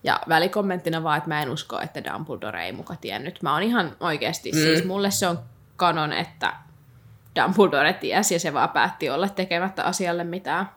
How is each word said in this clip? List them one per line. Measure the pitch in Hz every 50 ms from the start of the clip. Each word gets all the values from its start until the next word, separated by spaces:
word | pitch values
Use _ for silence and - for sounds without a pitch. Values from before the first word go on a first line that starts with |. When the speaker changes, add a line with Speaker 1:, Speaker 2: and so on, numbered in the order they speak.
| -
Speaker 1:
Ja | 147 131 - - 160
välikommenttina | 165 160 170 190 190 214 202 196 180 180 - 165 165 165
vaan, | 160 160 151 156
että | 156 165
mä | 151 151
en | 151 127
usko, | 143 147 - - - 92
että | - - - 147 -
Dumbledore | - 73 110 156 156 131 - - 107 - 87 85
ei | 90
muka | 104 92 - - 165
tiennyt. | - - 104 98 107 127 165 170 -
Mä | - 135
oon | 143 156
ihan | 190 226 240 233 180 147 - _
oikeasti, | - 170 156 - 113 113 160 - - -
Speaker 2:
Mm. | - 156
Speaker 1:
siis | 156 160 156 165 175
mulle | 185 190 202 196 196
se | 196 - 196 180
on | 170 165 - - - - - _ _
kanon, | - 180 175 165 165 156 151
että | - 85 165 - - - - - - - - - - - - - - - - - - - _ - - 170
Dumbledore | 120 151 190 214 202 175 147 139 143 160
tiesi | 190 - - 120 92 180 202 - 185
ja | 170
se | 175 160 143
vaan | 135 123 170
päätti | - 156 117 180 - - 160 135
olla | 131 151 185 196
tekemättä | 196 - 185 185 175 170 180 190 190 - -
asialle | 170 185 - 190 175 170 175 170
mitään. | 170 170 185 175 - 151 175 196 196 -